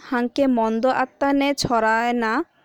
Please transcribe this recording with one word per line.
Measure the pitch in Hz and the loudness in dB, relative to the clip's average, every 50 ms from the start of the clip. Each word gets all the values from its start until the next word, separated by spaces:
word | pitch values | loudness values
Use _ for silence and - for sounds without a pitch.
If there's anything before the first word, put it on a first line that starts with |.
| - | -6
হাংকে | - 269 240 240 240 - - 277 269 | -4 -4 -2 -2 -2 -2 0 0 2
মন্দ | 254 226 220 220 220 226 226 | 2 2 0 0 0 0 0
আত্মানে | 262 254 - 262 262 _ _ 277 277 285 277 277 285 285 | 0 0 0 -2 -4 _ _ -2 0 2 2 2 0 0
ছড়ায় | - - - 247 226 220 220 226 226 233 240 240 | -2 -2 -2 0 2 2 2 2 0 0 0 -2
না, | 240 226 220 226 269 339 - _ _ _ | -2 -2 -2 -2 -4 -4 -6 _ _ _